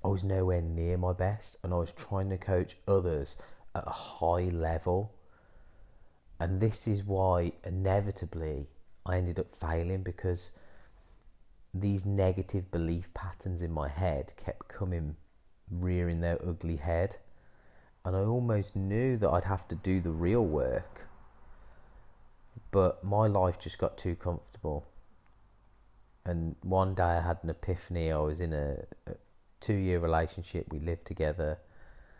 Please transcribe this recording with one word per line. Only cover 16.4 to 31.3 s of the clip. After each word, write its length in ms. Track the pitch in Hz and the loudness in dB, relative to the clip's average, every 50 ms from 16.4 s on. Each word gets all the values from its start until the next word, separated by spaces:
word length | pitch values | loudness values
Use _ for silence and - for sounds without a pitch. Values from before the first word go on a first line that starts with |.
| - | -2
ugly 340 | 90 82 - - 82 82 73 | -4 -4 -4 -2 -4 -4 -2
head. 400 | 71 85 85 85 92 101 - - - - - - - - - - - - - - - - - _ - | -2 0 2 2 2 0 -2 -6 -18 -20 -20 -20 -20 -20 -20 -20 -20 -20 -20 -20 -20 -20 -18 _ -4
And 120 | 92 92 | -2 0
I 60 | 95 | 2
almost 540 | 98 107 117 127 123 117 110 104 95 - - | 2 2 2 2 2 2 2 2 0 0 -2
knew 400 | 95 95 98 104 113 127 131 127 110 | -2 0 0 2 2 2 2 2 4
that 120 | 104 82 | 4 4
I'd 140 | 73 87 - | 4 4 2
have 240 | 98 98 90 - - | 2 -2 -2 -4 -6
to 80 | 85 | -8
do 260 | 80 - 95 92 95 | -4 0 2 2 2
the 80 | 85 87 | 2 0
real 340 | 80 80 85 87 107 120 113 | 0 2 2 4 4 4 4
work, 640 | 82 76 73 65 64 60 52 - - - - - - - - - - - - - - - - - - - - - - - - - - - - - - - - - - - - - - | 4 2 2 2 0 0 -2 -4 -6 -12 -16 -16 -18 -18 -18 -20 -20 -20 -20 -20 -20 -20 -18 -20 -20 -20 -20 -20 -20 -20 -20 -20 -20 -20 -20 -20 -20 -20 -20 -20 -20 -20 -18 -8 0
but 320 | - 98 92 90 - - - | 4 4 6 4 4 0 -2
my 220 | 95 101 104 110 | 0 2 4 4
life 320 | 110 101 98 92 90 87 - | 4 4 4 4 4 2 0
just 220 | - - - - | -6 -12 -4 -2
got 180 | 95 80 - - | -2 -2 -2 -2
too 180 | - 95 85 | -4 -4 -4
comfortable. 720 | - - 87 85 78 - - - - - 78 73 73 - - - - - - - - _ - - - - - - - _ - - - - - - - - _ - _ - | -2 -2 -4 -4 -4 -6 -12 -14 -8 -6 -6 -4 -6 -6 -10 -14 -20 -20 -20 -20 -20 _ -20 -20 -20 -20 -20 -20 -20 _ -20 -20 -20 -20 -20 -20 -20 -20 _ -20 _ -4
And 300 | 95 87 82 82 80 - - | -2 -2 0 -2 -2 -4 -6
one 320 | - 92 92 95 95 92 92 | -2 2 4 4 4 4 2
day 100 | 95 87 | 2 2
I 180 | 85 85 85 | 4 4 4
had 180 | 82 87 85 - | 2 0 0 -2
an 80 | - 82 | -2 -6
epiphany. 640 | 80 - - - 90 80 - - 90 85 82 80 | -6 -4 -2 -4 -4 -4 -4 -4 -2 0 0 2
I 80 | 80 76 | 2 2
was 200 | 76 76 76 82 | 2 0 0 -2
in 140 | 90 82 78 | -2 -2 -2
a, 300 | 73 73 71 69 - - - - - - - | 0 -2 -2 -2 -4 -8 -12 -16 -16 -14 -14
a 80 | - - - _ - - _ _ _ - | -14 -14 -14 _ -20 -20 _ _ _ -8
two-year 380 | - - 107 98 95 92 90 87 | -2 0 0 2 2 2 2 2
relationship. 720 | 85 82 82 80 82 80 - - 85 - - 85 73 - | 2 2 4 2 2 0 -2 -8 -10 -6 -6 -6 -6 -6
We 60 | 76 73 | -6 -6
lived 260 | 76 85 85 - - | -4 -4 -4 -4 -6
together. 520 | - - - 80 76 | -8 -4 -2 0 0